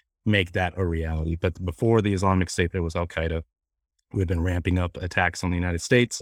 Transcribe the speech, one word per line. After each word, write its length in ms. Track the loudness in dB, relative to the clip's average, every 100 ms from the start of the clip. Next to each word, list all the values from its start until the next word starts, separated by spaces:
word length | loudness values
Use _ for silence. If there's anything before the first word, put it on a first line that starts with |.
| _ _ 0
make 260 | 2 2
that 200 | -2 -2 -2
a 100 | -2
reality. 520 | -2 -2 -2 -2 -2
But 240 | -2 -2
before 380 | -8 -2 2 4
the 120 | 2
Islamic 360 | 2 2 2 2
State, 220 | 0 -2
there 120 | 0
was 120 | -2 -2
Al-Qaeda, 480 | -4 -2 -2 -4 -6 _ _ _ _ _ _
who 60 | -2
had 100 | 0
been 140 | 0
ramping 380 | 0 0 0 0
up 180 | 0 -4
attacks 460 | -4 0 0 0
on 80 | -2
the 40 | 0
United 240 | 0 -2
States 400 | 2 2 2 -2